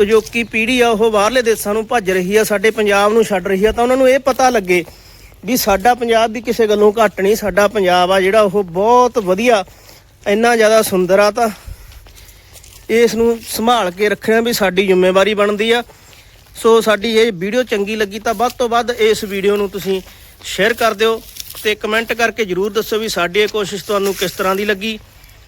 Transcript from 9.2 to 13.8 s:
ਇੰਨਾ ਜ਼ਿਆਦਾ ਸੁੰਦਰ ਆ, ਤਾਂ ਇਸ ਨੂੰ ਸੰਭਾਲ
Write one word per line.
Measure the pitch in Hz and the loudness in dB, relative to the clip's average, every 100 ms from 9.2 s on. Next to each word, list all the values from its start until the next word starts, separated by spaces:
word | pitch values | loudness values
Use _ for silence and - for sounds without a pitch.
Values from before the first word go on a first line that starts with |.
| 185 185 247 220 185 - - - _ _ - | -2 0 2 2 0 -12 -20 -20 _ _ -4
ਇੰਨਾ | 208 233 233 | 0 2 4
ਜ਼ਿਆਦਾ | 214 220 | 4 4
ਸੁੰਦਰ | 214 196 180 190 | 2 0 2 2
ਆ, | 208 | 2
ਤਾਂ | 208 233 196 - - - - - - - - - - - - - | 0 -4 -4 -14 -18 -20 -20 -20 -20 -20 -20 -20 -20 -20 -20 -4
ਇਸ | 220 233 214 | 2 2 2
ਨੂੰ | 233 233 226 | 0 0 -6
ਸੰਭਾਲ | - 226 240 | -4 0 0